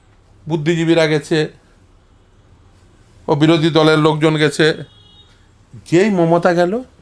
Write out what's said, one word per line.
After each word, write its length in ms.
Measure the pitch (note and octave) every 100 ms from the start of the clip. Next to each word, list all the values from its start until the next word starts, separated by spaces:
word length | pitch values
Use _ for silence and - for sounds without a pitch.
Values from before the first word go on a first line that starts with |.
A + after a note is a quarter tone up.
| _ _ _ _ -
বুদ্ধিজীবীরা 580 | D#3+ D3+ E3 E3 E3+ D#3
গেছে, 420 | D#3 D#3 D#3+ D3+ - _ _ _ _ _ _ _ _ _ _ _ _ _ _ _ _ -
ও 60 |
বিরোধী 360 | D3+ D#3 E3 E3
দলের 280 | D#3 D#3 D#3
লোকজন 380 | D#3 D3+ D#3 D#3
গেছে। 480 | D3+ D3+ D#3 - - _ _ - _ _ _ _ _ - -
যেই 200 | E3 G#3+
মমতা 420 | F#3 E3 E3+ F3+
গেল, 300 | E3+ F3 A3+ B3+ _